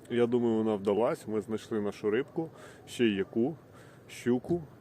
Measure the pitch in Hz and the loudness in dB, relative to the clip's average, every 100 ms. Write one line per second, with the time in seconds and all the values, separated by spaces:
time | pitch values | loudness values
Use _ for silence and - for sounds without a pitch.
0 | - 120 117 120 117 110 110 104 101 101 | -2 2 4 4 2 2 2 0 2 2
1 | 123 165 - 107 104 107 - 110 101 - | 2 0 -4 -4 -4 -6 -4 -4 -4 -2
2 | 107 113 135 - 160 - - - - - | 0 0 -2 -6 -8 -10 -20 -20 -8 2
3 | 117 98 95 110 131 156 - - - - | 2 2 0 0 0 -2 -14 -20 -20 -20
4 | - - 123 123 - 170 151 - | -20 -6 0 0 0 -4 -4 -18